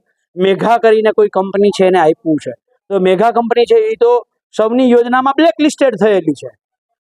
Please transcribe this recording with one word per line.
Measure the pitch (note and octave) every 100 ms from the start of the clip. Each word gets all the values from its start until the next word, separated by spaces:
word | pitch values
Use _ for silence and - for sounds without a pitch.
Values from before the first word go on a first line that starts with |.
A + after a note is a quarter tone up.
| _ _ _ E3+
મેઘા | F#3+ F#3+ G3 A#3
કરીને | A3+ A3 G#3+
કોઈ | G#3 G#3
કંપની | G3 G3 G3 G3+
છે | F#3+ F#3+
એને | F3+
આપ્યું | D#3 - E3 D3+
છે, | - A#2+ _ _ -
તો | G3
મેઘા | F#3 F#3 A3+
કંપની | A3+ A#3 A#3
છે | A#3 A3+
એ | A3 A3
તો | A#3+ A#3+ - _ _
સૌની | - A3 A#3+ C4
યોજનામાં | A#3+ A#3+ B3+ C4 C#4
બ્લેકલિસ્ટેડ | E4 D#4+ D4+ - C#4 G#3
થયેલી | G#3+ G3 D#3+
છે. | C#3 B2+ _ _ _ _ _